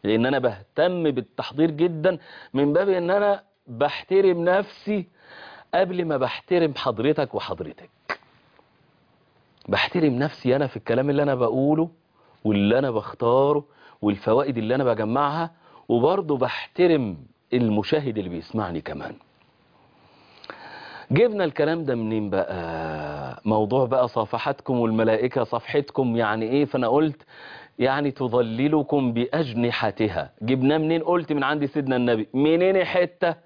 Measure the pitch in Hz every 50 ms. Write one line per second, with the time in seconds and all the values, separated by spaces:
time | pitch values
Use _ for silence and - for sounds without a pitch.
0 | - 101 110 113 117 131 139 135 123 123 101 95 101 _ _ - 156 180 180 175
1 | 165 151 135 127 117 _ _ - 131 - - 139 160 165 156 143 165 180 165 156
2 | 151 185 185 151 - - - - - - - 135 143 147 147 170 190 202 190 180
3 | 175 170 190 202 208 202 202 190 _ _ _ _ _ - 120 113 143 143 - -
4 | - _ 185 190 196 190 180 170 170 175 180 196 202 - - - - 202 214 202
5 | 175 _ _ _ _ - - - - - - - - _ - 175 190 175 180 180
6 | 175 160 151 131 131 120 - - - - 180 180 165 156 135 - - 135 113 101
7 | 113 147 156 160 143 120 - 104 - - 95 82 92 76 - - - - _ _
8 | _ _ - - _ _ _ _ _ _ _ _ _ _ _ _ _ _ _ _
9 | _ _ _ _ _ _ _ _ _ _ _ _ _ - 101 101 - - - 180
10 | 160 147 123 123 139 151 - - - 123 127 139 147 127 - 110 - - 113 120
11 | 131 143 143 139 147 143 139 123 123 113 110 131 135 143 151 156 165 170 - _
12 | _ _ _ _ _ _ _ _ _ 107 107 101 101 101 113 127 143 135 117 113
13 | - - - _ 123 117 120 131 139 143 147 147 143 _ _ _ - - - _
14 | - 104 104 101 - - 110 123 139 143 127 117 110 110 123 135 139 123 113 107
15 | 110 110 117 135 147 143 147 165 165 165 _ _ _ - - - _ - 117 120
16 | 117 151 180 196 185 151 147 127 127 120 - - - - _ - 180 175 165 147
17 | 127 104 90 73 - - _ _ _ _ - 123 120 113 104 104 101 - - 156
18 | 143 131 110 110 95 90 87 85 82 - - 110 104 90 - 78 - - - 71
19 | - - - - _ _ _ _ _ _ _ _ _ _ _ _ _ _ _ _
20 | _ _ _ _ _ _ _ - - - - - - - - - - - - -
21 | - _ 156 160 233 240 208 202 185 156 139 - 151 151 165 170 160 139 127 117
22 | 113 110 113 110 107 101 92 95 90 - 90 90 85 82 82 80 82 80 78 78
23 | 76 - 73 73 69 - - - _ 104 110 107 107 101 123 135 131 120 131 127
24 | 123 117 - 120 110 104 - 113 - 147 139 - - - 131 120 117 113 110 113
25 | 113 113 110 110 120 127 - 139 113 - - 117 - - - 147 143 143 - -
26 | 135 123 113 117 113 104 107 110 110 110 131 143 147 139 - 131 127 117 123 143
27 | 160 156 139 - - _ - - - - - - - - _ - 120 131 131 143
28 | 147 143 131 - 135 123 110 123 120 113 113 117 135 151 156 156 139 - 151 143
29 | 131 123 117 117 123 127 - 160 160 131 113 117 120 120 117 - - 107 - -
30 | 113 104 87 82 73 - _ _ 107 113 131 131 127 135 147 160 156 156 165 165
31 | 156 165 180 175 160 - 156 143 135 135 151 151 143 135 - 156 139 131 131 123
32 | 123 120 117 110 107 - - 131 143 151 160 170 180 190 190 190 180 - - 185
33 | 180 175 - _ 190 170 160 - _